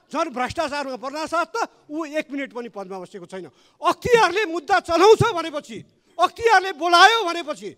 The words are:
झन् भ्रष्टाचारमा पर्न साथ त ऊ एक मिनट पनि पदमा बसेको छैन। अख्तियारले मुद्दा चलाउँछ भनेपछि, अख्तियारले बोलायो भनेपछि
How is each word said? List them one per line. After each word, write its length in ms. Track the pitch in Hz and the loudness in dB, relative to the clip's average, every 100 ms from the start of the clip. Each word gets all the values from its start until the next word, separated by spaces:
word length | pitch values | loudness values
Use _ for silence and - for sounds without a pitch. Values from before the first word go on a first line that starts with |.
| _ | _
झन् 220 | 285 330 | -6 -6
भ्रष्टाचारमा 640 | 240 254 - 302 285 269 247 | -6 -6 -6 -6 -6 -8 -10
पर्न 300 | 262 302 311 | -10 -10 -6
साथ 200 | 330 320 | -4 -4
त 60 | 453 339 _ - | -6 -8 _ -12
ऊ 160 | 302 | -10
एक 240 | 302 302 302 | -6 -6 -6
मिनट 200 | 277 262 | -8 -10
पनि 180 | 226 233 | -10 -12
पदमा 240 | 202 185 190 175 | -12 -12 -14 -14
बसेको 220 | 202 170 | -18 -16
छैन। 200 | 185 156 _ _ - | -16 -16 _ _ -6
अख्तियारले 640 | 320 - 494 466 381 370 370 | -4 -2 2 4 4 0 -4
मुद्दा 280 | 330 302 370 | -6 -2 -2
चलाउँछ 420 | - 330 403 440 440 | 0 4 6 6 4
भनेपछि, 480 | 339 320 285 254 214 - _ _ - | -2 -6 -10 -12 -16 -18 _ _ -2
अख्तियारले 520 | 349 - 453 381 381 | -2 0 2 4 2
बोलायो 460 | 294 339 349 392 466 | -4 2 6 6 6
भनेपछि 480 | 349 339 294 190 196 | -2 -6 -8 -12 -14